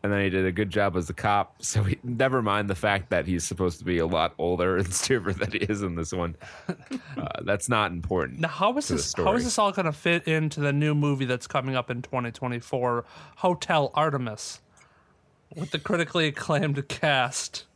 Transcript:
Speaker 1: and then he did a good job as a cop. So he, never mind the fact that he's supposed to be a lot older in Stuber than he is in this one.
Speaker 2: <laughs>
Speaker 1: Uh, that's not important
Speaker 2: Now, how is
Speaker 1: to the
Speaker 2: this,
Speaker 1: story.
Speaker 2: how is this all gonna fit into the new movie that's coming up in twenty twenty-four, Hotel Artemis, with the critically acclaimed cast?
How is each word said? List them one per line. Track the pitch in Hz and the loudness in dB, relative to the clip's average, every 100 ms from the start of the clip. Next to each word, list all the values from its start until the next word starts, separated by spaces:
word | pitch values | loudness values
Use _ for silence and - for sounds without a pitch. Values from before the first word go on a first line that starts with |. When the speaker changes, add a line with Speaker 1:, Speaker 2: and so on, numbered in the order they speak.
Speaker 1:
and | 101 | 2
then | 101 | 2
he | 98 | 2
did | 92 95 | 2 2
a | |
good | 87 104 | 2 0
job | 104 101 90 | 2 2 2
as | 80 | -2
a | |
cop. | 87 107 101 95 _ | -2 2 2 0 _
So | - 113 | -2 0
he, | 101 - | 2 0
never | 120 117 135 131 | -4 2 2 4
mind | 110 101 101 | 2 2 0
the | 92 | 0
fact | 107 101 87 | 2 2 2
that | 90 78 | 0 2
he's | 90 | 0
supposed | - - 92 80 | -2 0 -2 0
to | |
be | - 87 | 0 0
a | 82 | 2
lot | 87 80 - | 2 0 0
older | 82 87 90 92 | -2 2 2 2
in | |
Stuber | 92 95 - 131 90 90 | 0 0 0 0 0 -2
than | 90 | -2
he | 110 | -2
is | 101 104 | -2 -2
in | 101 85 | -2 -4
this | 82 | -4
one. | 92 87 78 - - - | -2 -4 -4 -14 -16 -10
Speaker 2:
<laughs> | 180 - 262 - 139 | -10 -8 -10 -8 -8
Speaker 1:
Uh, | - - | -8 -6
that's | - 101 - | -2 -2 2
not | 117 104 | 2 2
important | 87 82 92 67 64 | -2 -2 0 -2 -2
Speaker 2:
Now, | 160 | -4
how | - 196 254 | 0 0 0
is | 285 | -2
Speaker 1:
to | |
the | 76 | -2
Speaker 2:
this, | 73 | -2
Speaker 1:
story. | - 175 | 0 2
Speaker 2:
how | |
is | 226 | 2
this | 240 226 | 0 2
all | 208 | 2
gonna | 196 170 | 2 -2
fit | 147 - 170 165 | 0 0 2 2
into | 160 156 147 | 0 0 0
the | 143 | 0
new | 143 151 | 2 4
movie | 147 147 139 | 4 2 2
that's | 131 123 - | 0 -2 0
coming | 143 131 | -2 0
up | 131 123 | -2 -2
in | 120 | -6
twenty | 127 127 120 | -4 -4 -4
twenty-four, | 113 127 120 - 127 123 120 - - - - | -4 -4 -4 -4 0 0 0 -4 -16 -20 -2
Hotel | 185 175 - 165 139 | 0 0 2 2 2
Artemis, | - 156 139 123 107 - - _ - - _ _ _ _ _ _ - | 2 2 0 -4 -6 -12 -14 _ -20 -20 _ _ _ _ _ _ -10
with | 147 | -6
the | 160 | -6
critically | - 175 165 175 156 | -2 -2 0 2 0
acclaimed | 143 - 151 151 143 135 | 0 0 0 2 -2 -4
cast? | - 156 135 123 - - - - | -2 2 2 2 -2 -8 -10 -16